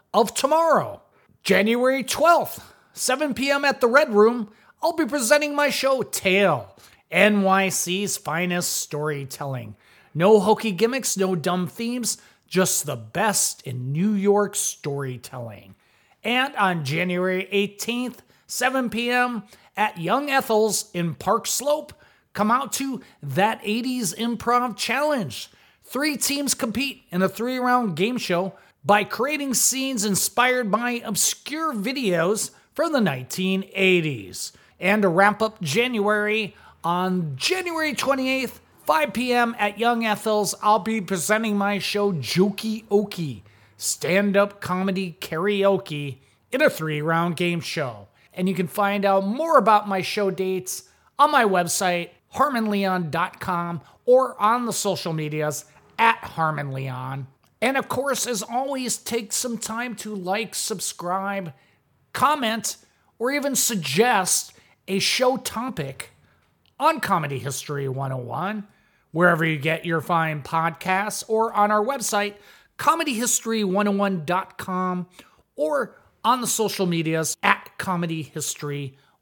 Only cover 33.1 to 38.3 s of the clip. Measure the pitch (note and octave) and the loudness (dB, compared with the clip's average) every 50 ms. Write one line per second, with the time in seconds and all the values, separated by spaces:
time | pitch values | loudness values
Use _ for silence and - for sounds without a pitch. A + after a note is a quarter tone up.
33.1 | C3+ B2+ B2+ - - F#3 F#3 F#3+ F#3+ F#3+ F#3+ - - G3 F#3+ F#3+ F3+ F3 D#3 D3+ | 0 -4 -8 -8 -4 -2 0 0 0 0 -2 -6 -2 0 4 4 4 4 2 0
34.1 | C3 G#2+ G2 F2+ F2 - - - - _ _ _ _ - F3 F#3+ G#3+ A3 G3 F3+ | -4 -6 -8 -12 -12 -10 -12 -12 -12 _ _ _ _ -2 0 2 2 4 4 4
35.1 | D#3+ F#3+ G3 G#3 G3+ G#3 A3 G#3+ G#3+ - F3+ C#3 D3 A3+ B3 B3+ A#3+ G#3 G3+ G#3 | 6 6 6 4 4 2 -2 -2 -2 -6 -6 0 0 0 0 2 0 0 2 2
36.1 | G#3+ G#3 G#3 G#3 G#3+ A3 G#3 - - - - - - _ - E3 F3 F3+ F#3 F#3 | 2 2 0 0 0 -2 -2 -4 -8 -16 -20 -20 -16 _ -2 -2 0 0 0 0
37.1 | F#3 F#3 E3 D3 C3 C3 - - F#4 F#4 F4 F4 D#4+ D#4+ D#4 D4+ A#3 - - C4 | 0 0 -2 -4 -4 -4 -2 -2 -2 -2 -4 -4 -4 -2 -2 -2 -2 0 0 0
38.1 | C#4 C4 C4 C4 | 0 2 0 0